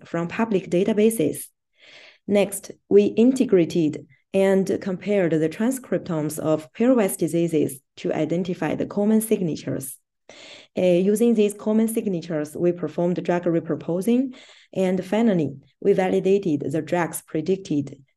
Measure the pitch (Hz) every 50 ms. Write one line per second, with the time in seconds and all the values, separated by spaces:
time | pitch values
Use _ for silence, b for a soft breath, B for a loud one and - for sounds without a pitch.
0 | - - - 170 170 170 - - 226 226 208 185 - - 180 175 202 226 220 202
1 | 214 220 226 220 160 139 - - - - _ _ _ _ B B B B B B
2 | B B B B _ - 202 202 196 196 - - - - - - _ _ - 202
3 | 208 202 - 214 226 254 254 - 233 - - 185 165 160 - 175 160 151 - -
4 | b b b b b _ - 196 190 196 190 190 190 190 190 202 - 202 180 180
5 | - 196 208 202 180 160 165 156 156 160 160 - 220 247 269 262 - - 190 170
6 | - - 170 156 147 151 151 - - 156 156 156 - - _ - 226 247 262 233
7 | 202 190 - - 180 156 151 170 170 170 165 151 143 143 135 - - _ _ -
8 | - 175 - - 156 151 165 175 185 175 180 - 165 151 147 - - - - 202
9 | 208 208 220 220 220 - 220 196 185 160 147 - - - 131 - - - - -
10 | _ _ _ _ _ B B B B B B B B B _ - 185 180 175 175
11 | 185 196 208 214 233 240 233 214 208 208 208 - - 214 214 220 226 220 226 233
12 | - 202 185 165 160 - 170 151 151 147 - - 175 175 170 175 - 147 - -
13 | 170 175 180 165 160 185 175 175 170 180 165 165 165 165 156 151 - - 165 180
14 | 190 226 240 247 277 262 247 B B B B B B B - 185 190 185 185 185
15 | 185 - - 214 233 233 196 170 151 135 - - b b b b - 196 196 190
16 | 185 185 190 190 185 190 196 202 196 175 147 143 143 143 139 160 151 156 175 175
17 | 165 156 - - - _ - 160 156 165 190 190 190 - 156 143 143 139 - -
18 | - _ _